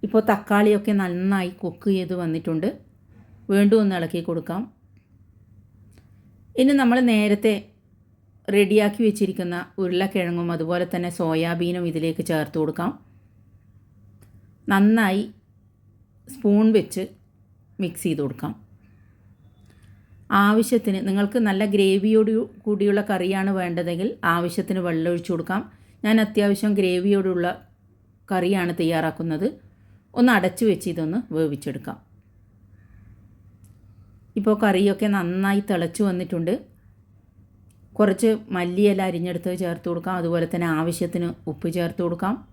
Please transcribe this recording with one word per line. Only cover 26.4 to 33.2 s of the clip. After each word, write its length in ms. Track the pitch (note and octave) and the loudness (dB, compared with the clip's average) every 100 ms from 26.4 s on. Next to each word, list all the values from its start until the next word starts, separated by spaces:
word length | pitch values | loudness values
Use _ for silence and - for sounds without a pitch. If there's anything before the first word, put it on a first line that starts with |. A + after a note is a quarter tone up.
| G3+ G3 G#3+ G3+ | 2 2 0 2
ഗ്രേവിയോടുള്ള 680 | F#3+ F3+ G3 G3+ F#3+ F3+ F3 - - _ _ _ _ _ - | 2 2 2 2 2 0 -2 -4 -14 _ _ _ _ _ -4
കറിയാണ് 400 | F#3 F3 G3 F3 F3 | -2 0 0 0 -2
തയ്യാറാക്കുന്നത്. 680 | E3 E3 D#3+ D#3 E3 D#3 G#3 - - _ - - _ - | 0 0 -2 -4 -6 -2 -4 -6 -20 _ -20 -20 _ 2
ഒന്ന് 120 | B3 A3 | 4 4
അടച്ചു 260 | F#3 - A3 | 2 0 0
വെച്ച് 180 | F#3 - | 0 -2
ഇതൊന്ന് 260 | E3+ D#3+ G3 B3 D#3 | -4 -4 -4 -4 -2
വേവിച്ചെടുക്കാം. 600 | D#3+ C#3+ C#3+ C3 - - _ _ _ _ _ _ _ - - - - - | -2 -2 -8 -8 -10 -16 _ _ _ _ _ _ _ -20 -20 -20 -20 -20